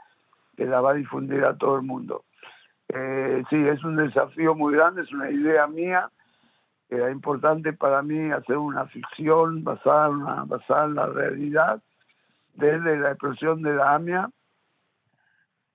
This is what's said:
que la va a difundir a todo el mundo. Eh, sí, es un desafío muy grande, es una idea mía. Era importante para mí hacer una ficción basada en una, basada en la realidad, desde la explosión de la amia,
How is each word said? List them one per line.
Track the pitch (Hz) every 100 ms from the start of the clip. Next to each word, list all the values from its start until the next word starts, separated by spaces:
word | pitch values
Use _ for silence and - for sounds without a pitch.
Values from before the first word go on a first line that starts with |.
| - _ _ _ _ -
que | 123
la | 127
va | 135
a | 147
difundir | 135 135 135 139 135
a | 139
todo | 139 139
el |
mundo. | 131 127 - - - _ - - _ _ -
Eh, | 131 131 135 135 131 127
sí, | 151
es | 143 147 160
un | 156
desafío | 151 135 135 156 160
muy | 156 147 147
grande, | 165 185
es | -
una | 143 139
idea | 143 151 156 147
mía. | 160 180 185 196 - _ _ _ _ _ _ _
Era | 123 123
importante | 139 151 135 151 156 156
para | 160 139 139
mí | 147 156 156
hacer | 143 - 139
una | 147 135 131
ficción | 123 123 - 156 160 165 160
basada | 156 - 139 147 151
en | 143
una, | 143 143
basada | 143 139 - 135 151
en | 147
la | 143
realidad, | 135 143 139 147 151 135 110 - _ _ _ _ _ _
desde | - 147 160 170 147
la | 143
explosión | 139 143 127 156 160
de | 151
la | 143 139 147
amia, | 170 180 220 - _ _ _ _ _ _ _ _ _ _ _ _ _